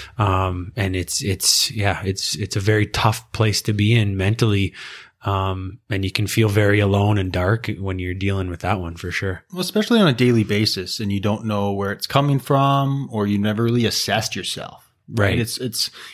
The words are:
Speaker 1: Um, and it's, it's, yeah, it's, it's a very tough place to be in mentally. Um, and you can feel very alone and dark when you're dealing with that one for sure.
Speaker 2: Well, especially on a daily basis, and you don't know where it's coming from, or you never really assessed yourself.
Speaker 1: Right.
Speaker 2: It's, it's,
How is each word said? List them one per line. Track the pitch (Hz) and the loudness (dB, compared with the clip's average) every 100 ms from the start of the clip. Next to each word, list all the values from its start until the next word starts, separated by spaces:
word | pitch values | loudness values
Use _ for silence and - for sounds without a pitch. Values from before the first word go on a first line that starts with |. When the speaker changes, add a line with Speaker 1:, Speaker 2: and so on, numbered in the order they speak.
| - - | -8 -2
Speaker 1:
Um, | 101 92 95 92 90 - | 0 2 0 -4 -6 -4
and | 95 92 | -2 -2
it's, | 90 - | -4 -4
it's, | 139 95 - - - | -4 -2 2 2 0
yeah, | 107 101 92 92 | 0 -2 0 -2
it's, | 95 - - | -4 -4 -4
it's | 101 104 | -4 -2
a | |
very | 98 107 104 | 2 2 2
tough | - 110 107 - | 0 0 0 -4
place | - 107 98 | -2 0 0
to | - | 0
be | 104 104 117 | 2 4 4
in | 104 98 | 2 0
mentally. | 95 113 113 101 95 - - - - _ - | 0 2 2 2 0 -4 -16 -18 -20 _ -2
Um, | 98 95 95 95 - - | 0 -2 -4 -8 -10 -6
and | 98 95 | -2 -2
you | |
can | - 101 | -2 0
feel | - 110 | 2 2
very | 104 101 104 | 4 4 4
alone | 101 101 101 104 | 4 4 4 2
and | 92 | 0
dark | 92 90 113 117 - | 0 0 0 -2 -6
when | 98 92 | -4 -4
you're | 90 | -4
dealing | 92 98 98 92 | -2 -2 -2 -2
with | 85 | -4
that | 90 98 | -2 -2
one | 85 85 | -4 -8
for | 90 | -8
sure. | - 98 87 - | -4 -4 -6 -10
Speaker 2:
Well, | 180 | -8
especially | 180 214 214 233 | -2 0 4 6
on | 180 | 6
a | |
daily | 120 123 117 | 6 4 4
basis, | 104 104 110 - 90 - | 2 2 0 -2 -6 -4
and | 104 | -2
you | 98 | 0
don't | 104 107 110 | 0 -2 -2
know | 104 101 | -2 -2
where | 98 98 | -2 -4
it's | 101 - | -4 -2
coming | 135 143 139 | 0 2 0
from, | - 139 139 139 139 139 139 | 2 2 4 2 0 -2 -4
or | 110 101 | -2 0
you | 101 | 2
never | 107 107 | 0 0
really | 117 120 110 | 2 2 2
assessed | - - 104 117 - | 0 0 -2 -2 -6
yourself. | - - - - _ _ - | -8 -8 -12 -16 _ _ -6
Speaker 1:
Right. | 110 98 113 | 0 2 2
Speaker 2:
It's, | 113 - | -2 -4
it's, | 123 - - - - | -6 -4 -6 -8 -18